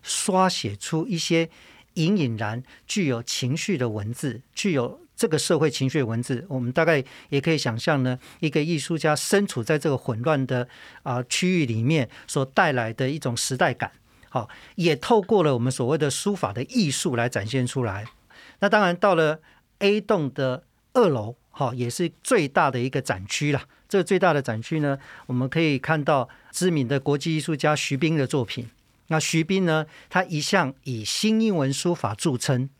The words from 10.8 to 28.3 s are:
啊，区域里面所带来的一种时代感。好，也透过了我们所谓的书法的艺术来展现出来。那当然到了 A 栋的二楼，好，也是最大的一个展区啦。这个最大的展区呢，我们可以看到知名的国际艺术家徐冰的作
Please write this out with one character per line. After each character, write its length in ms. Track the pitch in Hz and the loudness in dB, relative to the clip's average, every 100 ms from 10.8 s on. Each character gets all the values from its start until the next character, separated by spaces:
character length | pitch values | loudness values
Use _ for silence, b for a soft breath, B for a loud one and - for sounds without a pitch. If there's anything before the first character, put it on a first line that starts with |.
| B B | B B
啊， 180 | 143 123 127 | -6 -4 -2
区 320 | - 180 180 | -2 2 2
域 60 | 135 | 0
里 160 | 113 | 0
面 260 | 120 160 113 B B | 2 2 0 B B
所 180 | 151 | -4
带 280 | 135 - 175 | 0 2 2
来 200 | 131 110 | 2 -2
的 160 | 113 131 | -2 -4
一 120 | 151 | -2
种 180 | 131 117 | -4 -4
时 180 | - 127 | -4 0
代 160 | 170 | 0
感。 200 | 120 107 _ _ b b | 0 -8 _ _ b b
好， 200 | 127 107 B B B | -6 -6 B B B
也 220 | 165 147 | 0 0
透 240 | - 226 | 2 2
过 220 | 185 214 | 4 4
了 100 | 156 | 4
我 60 | 123 | 2
们 120 | 123 | 0
所 160 | - 123 | 0 0
谓 100 | 156 | 0
的 140 | 147 | 0
书 240 | - 202 202 | -2 -4 -2
法 160 | 113 | -4
的 100 | 104 139 | -4 -4
艺 260 | 254 165 | 0 0
术 240 | 131 180 120 | 0 -2 0
来 140 | 120 | 0
展 180 | 113 104 | -2 -2
现 180 | 135 123 | -2 -2
出 200 | 135 117 | -2 -4
来。 200 | 98 113 - _ B B B | -6 -10 -18 _ B B B
那 80 | 202 | 2
当 140 | 214 | 4
然 120 | 190 | 2
到 220 | 175 208 170 | 2 2 4
了 240 | 156 156 b b _ - | 2 0 b b _ -2
A 220 | 202 208 | 0 2
栋 280 | 208 208 143 | 0 0 0
的 300 | 135 131 127 _ _ _ | -2 -2 -2 _ _ _
二 160 | 254 202 | 4 4
楼， 300 | 131 107 120 _ | 2 -4 -12 _
好， 220 | - 131 | -4 -4
也 160 | 123 120 | -2 -4
是 220 | - 175 - | -2 -4 -4
最 240 | - 240 143 | 0 2 2
大 240 | 185 151 | 2 2
的 80 | 127 | 2
一 120 | 127 | -2
个 120 | 135 | -4
展 240 | - 98 95 | -4 -6 -4
区 280 | - 147 | -2 0
啦。 100 | 139 - b b | -2 -4 b b
这 120 | 196 | 0
个 40 | |
最 160 | 175 185 | 2 2
大 140 | 185 | 4
的 80 | 147 | 2
展 200 | 131 110 | 0 -6
区 200 | - 160 | -4 -2
呢， 180 | 147 139 B B B | -2 -2 B B B
我 40 | |
们 160 | 123 131 | -2 0
可 140 | 160 | 0
以 180 | 160 135 | 2 0
看 240 | - 156 | 0 0
到 240 | 143 143 117 B B | 2 2 0 B B
知 180 | - 180 | -2 0
名 160 | 160 120 | 2 0
的 140 | 139 | 0
国 180 | 143 143 | 0 -2
际 200 | 165 156 | 0 -2
艺 20 | |
术 160 | 147 147 | -2 0
家 180 | 151 | 2
徐 220 | 151 - 135 | 2 0 0
冰 220 | 160 160 | 0 2
的 100 | |
作 160 | 131 | 0